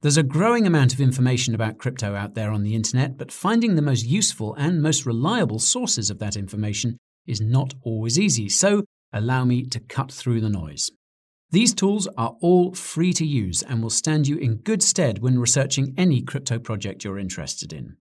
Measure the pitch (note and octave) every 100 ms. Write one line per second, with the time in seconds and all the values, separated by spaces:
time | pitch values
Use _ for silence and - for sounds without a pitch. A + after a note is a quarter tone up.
0 | D3 D3 C#3 C#3+ G#3 A#3+ G#3 D#3+ C3 C3+
1 | C#3 B2+ B2+ B2 B2 A2 A2 A2 C3 C3
2 | G#2+ G2+ G2+ A2+ G#2+ G#2+ G2+ A2+ A2 B2+
3 | C#3 C3 A#2+ - F3+ A#3 A#3 E3+ D3 B2
4 | A2+ F3 - - A2 A2 D3 F3 D3+ D#3
5 | B2+ A2+ C#3+ A#3+ E3+ G#2+ - B3 B3 -
6 | G2+ G2+ G#2 G2+ F#2+ G#2 G#2+ G2+ A#2+ B2+
7 | _ _ - G#2+ G#2+ B2+ C3 - - A2
8 | A2+ C3+ G#3 A#2+ G#2 - F#3+ G#3 G3+ _
9 | _ G#2+ A2 B2+ B2+ B2 B2+ A2+ - -
10 | - - - A#2 A2 G2 D#2 C#2+ - _
11 | _ _ _ _ _ E3 A#3 - G3 G#3
12 | F#3 - A#2 - E3+ F3+ F3+ F3+ - -
13 | F3 F3 D#3+ C#3+ F#2+ E2 - B2 A2+ -
14 | - D#3 C#3 D3+ C3 G#2+ - G#3+ - -
15 | D3+ G2+ B2 B2+ A#2 - C3+ - C3+ C3
16 | F3+ C3 - C3+ C3+ A2+ A#2 G#2+ G2 F#2+
17 | G#2 G2 G2 - D#2 - - D#2+ A2+ F2
18 | _